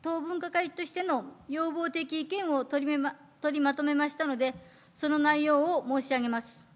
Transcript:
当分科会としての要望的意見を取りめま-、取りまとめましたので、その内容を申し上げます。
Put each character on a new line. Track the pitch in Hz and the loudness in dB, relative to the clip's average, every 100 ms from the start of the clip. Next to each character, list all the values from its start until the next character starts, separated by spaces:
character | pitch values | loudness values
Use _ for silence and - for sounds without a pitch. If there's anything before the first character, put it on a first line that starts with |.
当 | 320 330 | -2 -4
分 | 311 359 | -2 -4
科 | 349 | -2
会 | 349 349 | -2 -2
と | - 339 | -6 -8
し | |
て | 359 | -4
の | 370 277 196 - - | -2 -2 -4 -16 -8
要 | 294 330 | -4 -2
望 | 311 330 | -2 -2
的 | 330 285 311 | -4 -4 -4
意 | 311 | -4
見 | 392 359 | -4 0
を | 277 247 | 0 0
取 | 285 277 | -2 0
り | |
め | 294 | 0
ま-、 | 277 - - _ | -2 -4 -20 _
取 | 302 294 | -2 2
り | |
ま | 277 | 2
と | 277 | 2
め | 294 285 | 2 2
ま | 294 | 0
し | 294 | 0
た | 311 | -2
の | 254 | 0
で、 | 262 254 - - - | -2 -2 -18 -20 -20
そ | - 302 | -4 0
の | 302 | 4
内 | 294 302 | 4 4
容 | 302 294 311 339 | 4 4 4 2
を | 247 | 2
申 | 269 262 | -2 0
し | |
上 | 254 | 0
げ | 240 | 0
ま | 233 | -2
す。 | - - - | -6 -18 -20